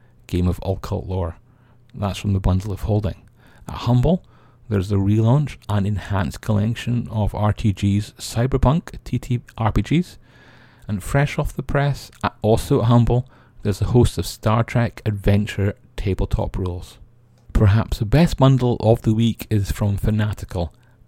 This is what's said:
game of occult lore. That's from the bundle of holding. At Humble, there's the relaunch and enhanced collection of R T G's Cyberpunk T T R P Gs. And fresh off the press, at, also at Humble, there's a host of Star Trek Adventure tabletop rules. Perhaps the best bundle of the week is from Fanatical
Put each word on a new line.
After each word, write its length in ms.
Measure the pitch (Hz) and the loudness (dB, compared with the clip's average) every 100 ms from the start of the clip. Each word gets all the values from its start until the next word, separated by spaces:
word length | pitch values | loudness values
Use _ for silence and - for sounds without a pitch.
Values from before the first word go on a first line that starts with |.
| _ _ - | _ _ -6
game 220 | 90 90 | -2 0
of 100 | 87 - | -2 -4
occult 400 | 95 - 92 - | -6 -6 -8 -6
lore. 320 | 92 85 - _ _ _ _ _ | -6 -6 -10 _ _ _ _ _
That's 260 | - 101 92 | -8 -6 -4
from 140 | 104 | -2
the 80 | 95 | 0
bundle 320 | 95 92 104 | 2 0 -2
of 80 | 92 | -6
holding. 420 | - 104 98 - - _ _ - - | -2 0 -2 -6 -14 _ _ -20 -14
At 60 | - | -8
Humble, 500 | - 123 143 180 - - _ _ - | 0 2 4 0 -2 -20 _ _ -4
there's 220 | 101 95 | -2 0
the 60 | 98 | 0
relaunch 640 | 98 107 113 139 143 - - | 2 2 4 4 2 -6 -4
and 160 | 104 95 | -2 0
enhanced 560 | 95 - 98 92 - | -4 -4 -2 -2 -6
collection 680 | - 101 107 117 - 120 101 | -2 0 0 -4 -4 -4 -4
of 260 | 107 98 - | -2 -2 0
R 180 | 104 | -2
T 180 | - 107 | 0 0
G's 400 | 98 101 101 101 - | 0 0 0 -2 -10
Cyberpunk 800 | - 110 131 131 123 160 - - - | -8 -2 0 2 2 2 -2 -14 -6
T 120 | 123 | -6
T 240 | - 123 - - | -4 -6 -6 -4
R 140 | 110 | 0
P 100 | 110 | 0
Gs. 360 | 104 151 180 - - - - - - _ - | 2 0 0 -8 -20 -20 -20 -20 -20 _ -8
And 140 | 101 | -8
fresh 380 | - 143 143 - | -2 0 0 -2
off 160 | 143 - | -4 -4
the 80 | |
press, 480 | 139 143 143 131 - - | -4 -2 0 -4 -10 -8
at, 120 | - - | -8 -2
also 360 | 104 113 - 139 | 0 0 2 2
at 60 | 113 | 4
Humble, 420 | 120 113 120 - - - - | 4 4 2 -2 -12 -20 -8
there's 180 | 104 95 | -4 -2
a 40 | 92 | 2
host 340 | 120 110 - | 4 4 2
of 80 | - | -8
Star 360 | - 110 113 | -4 -2 0
Trek 380 | 117 123 117 - | 0 -2 -2 -4
Adventure 720 | 110 101 101 101 104 - 98 - - - | -6 -2 2 2 0 -2 -4 -4 -12 -6
tabletop 640 | 104 92 95 - - - | -4 -2 -2 -2 -4 -4
rules. 420 | 92 90 - - - _ _ _ - | -6 -8 -12 -20 -20 _ _ _ -2
Perhaps 440 | - 107 110 - - | 4 6 4 2 -2
the 80 | 104 | 2
best 320 | 139 170 - | 4 4 4
bundle 400 | 135 131 123 117 | 4 4 2 0
of 220 | 110 113 | 2 2
the 140 | 117 110 | 2 2
week 320 | 117 - - | 0 -2 -2
is 220 | 107 95 | -2 -2
from 260 | - 104 98 | -2 -2 0
Fanatical 760 | - 107 107 - - 92 82 - _ _ | 0 0 -2 -4 -8 -6 -6 -8 _ _